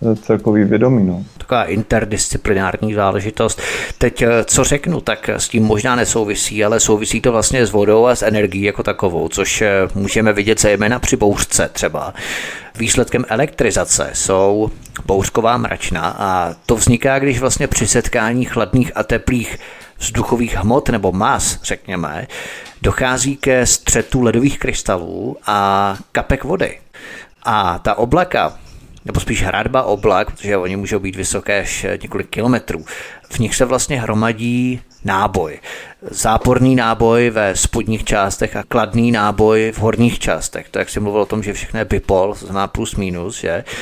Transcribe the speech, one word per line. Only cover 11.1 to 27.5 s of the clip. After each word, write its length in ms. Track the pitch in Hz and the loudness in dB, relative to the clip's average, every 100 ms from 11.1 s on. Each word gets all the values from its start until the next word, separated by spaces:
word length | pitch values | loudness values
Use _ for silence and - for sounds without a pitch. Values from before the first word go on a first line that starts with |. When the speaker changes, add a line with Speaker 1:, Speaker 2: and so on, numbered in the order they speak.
| 120 | 2
Speaker 2:
bouřce 540 | 104 98 - - 87 | 2 2 0 0 -2
třeba. 420 | - 87 78 71 - - - - - - - | -2 -4 -2 -6 -8 -8 -8 -8 -12 -14 -6
Výsledkem 460 | 110 131 117 120 123 | 0 2 2 0 0
elektrizace 840 | 113 151 - 117 - 87 - 69 | 0 0 0 0 0 0 0 -2
jsou 580 | - - 95 98 104 110 - - - - | -4 0 2 4 2 0 -4 -14 -10 -2
bouřková 500 | 98 98 123 113 123 | 0 0 0 2 2
mračna 600 | 110 95 - 90 87 - | 0 -4 -4 -2 -2 -2
a 360 | 98 92 85 - - | -2 0 -2 -4 -2
to 100 | 117 | 0
vzniká, 420 | - 117 139 135 | 2 2 2 2
když 220 | 139 123 | 2 0
vlastně 260 | 131 - 135 | 0 0 -2
při 200 | - 113 | 0 0
setkání 580 | 123 - 120 110 123 | 0 0 0 0 0
chladných 480 | 120 120 107 127 120 | -2 -2 0 2 2
a 80 | - | -2
teplých 560 | - 117 - 123 110 - - - - - | -2 -2 0 -2 -2 -8 -14 -20 -20 -10
vzduchových 560 | - 117 110 120 117 - | -4 -2 0 0 0 0
hmot 320 | 98 135 143 | 2 2 2
nebo 240 | 117 95 | 0 0
mas, 480 | 92 117 120 - - | 2 2 0 -2 -4
řekněme, 640 | - - - 90 76 76 127 - - - - - | -6 -8 -6 -6 -6 -8 -10 -12 -12 -14 -18 -2
dochází 540 | - - 127 127 131 135 | 0 2 2 2 0 0
ke 300 | 139 127 117 | 2 2 4
střetu 560 | - - 117 - 131 | 0 0 0 2 2
ledových 360 | 120 113 139 - | 4 4 2 0
krystalů 760 | 131 - - 92 87 87 113 143 - | -4 -4 -2 -2 -4 -6 -8 -6 -2
a 500 | 104 98 98 101 98 - | 0 2 2 0 -2 -6
kapek 320 | - - 135 | -4 0 -2
vody. 340 | - 90 - - - - - - - _ | -2 -2 -4 -6 -18 -20 -18 -18 -20 _
A 360 | 120 | -2